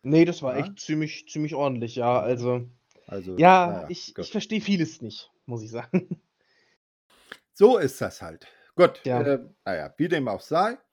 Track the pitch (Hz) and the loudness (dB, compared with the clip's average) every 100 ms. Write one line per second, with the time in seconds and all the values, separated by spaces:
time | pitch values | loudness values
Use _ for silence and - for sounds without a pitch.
0 | 131 160 170 170 135 127 180 202 - 156 | 4 6 6 2 -4 -4 -6 -10 -6 -4
1 | 151 - - 151 151 160 143 123 117 123 | -4 -8 -12 -6 -6 -2 -2 -2 -6 -2
2 | 120 123 120 123 120 123 123 _ _ _ | 2 2 0 -2 -2 -2 -6 _ _ _
3 | - 196 185 180 170 190 175 185 156 180 | -12 -12 -8 4 6 8 4 -4 -10 -12
4 | - - 170 214 - 214 196 196 156 - | -14 -12 -8 -8 -4 -6 -2 -2 -2 -6
5 | 113 - - _ - 117 110 113 117 185 | -16 -16 -20 _ -12 -12 -10 -12 -2 -4
6 | 180 175 _ _ _ _ _ _ _ _ | -2 -14 _ _ _ _ _ _ _ _
7 | _ _ _ - _ - 208 233 139 - | _ _ _ -20 _ 6 6 6 2 -2
8 | 98 - 85 82 - _ _ - 170 170 | -8 -8 -16 -18 -20 _ _ 4 4 4
9 | 131 123 143 135 - _ - 87 71 - | -4 -2 0 -2 -4 _ -8 -6 -8 -4
10 | 160 165 123 98 - 156 208 254 _ | -2 -2 -2 -6 -2 0 0 -4 _